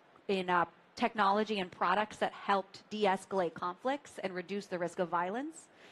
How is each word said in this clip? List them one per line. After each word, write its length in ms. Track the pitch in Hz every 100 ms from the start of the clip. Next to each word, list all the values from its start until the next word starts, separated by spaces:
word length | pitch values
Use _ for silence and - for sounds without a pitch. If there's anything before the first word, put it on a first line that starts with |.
| _ - -
in, 220 | 190 180
uh, 160 | 180 165 - _ -
technology 640 | 233 214 196 202 214 214
and 120 | 180
products 460 | - 180 190 214 -
that 160 | 208
helped 540 | - - 196 190 - -
de-escalate 640 | 214 202 190 - 190 170
conflicts 640 | 165 180 180 247 285 - -
and 120 | 190 180
reduce 300 | 170 202 190
the 100 | 180
risk 220 | 170 -
of 80 | 175
violence. 600 | 170 180 220 294 - - - -